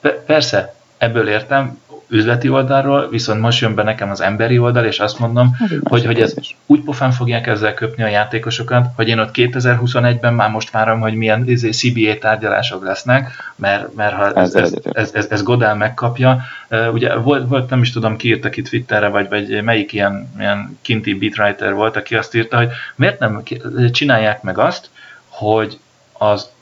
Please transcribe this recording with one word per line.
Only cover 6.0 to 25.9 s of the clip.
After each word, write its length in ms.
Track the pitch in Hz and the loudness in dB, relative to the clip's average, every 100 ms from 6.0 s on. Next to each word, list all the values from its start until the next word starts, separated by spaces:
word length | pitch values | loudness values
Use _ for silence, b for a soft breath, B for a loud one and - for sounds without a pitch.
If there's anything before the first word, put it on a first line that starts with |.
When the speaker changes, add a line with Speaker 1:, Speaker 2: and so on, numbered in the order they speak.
| 120 | 2
Speaker 1:
hogy 140 | 117 | 2
ez 120 | 113 | 2
Speaker 2:
kérdés. 240 | - - - _ | 0 -10 -18 _
Speaker 1:
úgy 140 | 147 | 2
pofán 300 | 135 131 131 | 4 -2 0
fogják 360 | 123 120 120 117 | 0 0 -2 -2
ezzel 280 | 104 107 | 0 0
köpni 280 | 104 113 - | -2 -6 -2
a 60 | 110 | 0
játékosokat, 800 | 104 107 113 117 117 123 123 123 - | 0 0 -2 -4 -6 0 2 2 0
hogy 120 | 113 | 0
én 100 | 113 | 0
ott 120 | 110 | 0
kétezer-huszonegyben 1040 | - 123 123 123 123 120 123 120 120 123 | 2 0 2 2 2 0 2 2 2 0
már 160 | 117 107 | 2 2
most 200 | 110 - | 0 -4
várom, 300 | 110 110 113 | -2 0 0
hogy 140 | 110 | 0
milyen, 340 | 110 113 110 123 | 0 0 0 2
izé, 220 | 123 117 | 2 0
C 220 | 110 123 | 0 0
B 60 | 117 107 | 2 0
A 40 | 107 | 2
tárgyalások 680 | 110 110 107 98 - 92 | 0 0 0 0 -2 -6
lesznek, 460 | 95 95 - 127 127 B B - | -6 -6 0 0 0 B B -4
mert, 380 | 98 101 104 | -2 -2 -4
mert 200 | 110 104 | -2 -2
ha 120 | 98 101 | 0 0
ez, 80 | |
Speaker 2:
Ezzel 280 | 98 92 95 | 2 2 2
Speaker 1:
ez, 60 | 87 | 2
Speaker 2:
egyetértek. 340 | - - - | -2 -6 -4
Speaker 1:
ez, 80 | 107 | -2
ez, 120 | 110 104 | -2 -2
ez 120 | 107 | -2
Godal 320 | 101 123 110 | 0 2 2
megkapja. 680 | 107 107 120 123 123 127 127 B B B | 2 -2 -2 -4 2 2 2 B B B
Ö, 200 | 113 113 | -2 0
ugye 280 | 117 117 - | 0 0 0
volt, 320 | 117 143 123 | 2 0 2
volt, 220 | 135 127 | -2 0
nem 120 | 127 | 0
is 100 | 117 | 0
tudom, 240 | - 110 110 | 0 -2 -2
ki 120 | 120 | 0
írta 200 | 104 - | 0 -2
ki 140 | - | -6
Twitterre, 460 | - 113 117 107 104 | -6 -6 0 0 2
vagy, 200 | 101 98 | 0 -2
vagy 340 | 104 101 104 | -4 -2 -4
melyik 300 | 107 113 101 | 0 0 0
ilyen, 400 | 107 101 98 - - | -2 -2 -2 -10 -8
ilyen 400 | 101 101 98 - | -4 -4 -6 -14
kinti 320 | - 113 107 | -4 -2 -2
beatwriter 600 | 98 104 101 104 98 101 | -2 -4 0 0 0 -2
volt, 220 | 98 110 107 | 0 0 -2
aki 200 | 101 113 | -4 -4
azt 180 | - | -2
írta, 220 | 117 113 120 | -2 0 0
hogy 120 | 120 B B | 0 B B
miért 240 | - 165 202 | 0 0 0
nem 240 | 110 107 | -4 -4
ki-, 180 | 113 123 120 113 120 | -8 -10 -8 0 2
csinálják 520 | 131 147 117 110 107 | 2 2 2 2 -2
meg 160 | 95 92 | -4 0
azt, 320 | 143 180 - B B B _ | 0 0 -14 B B B _
hogy 500 | - 107 110 107 - _ | -6 0 2 0 -6 _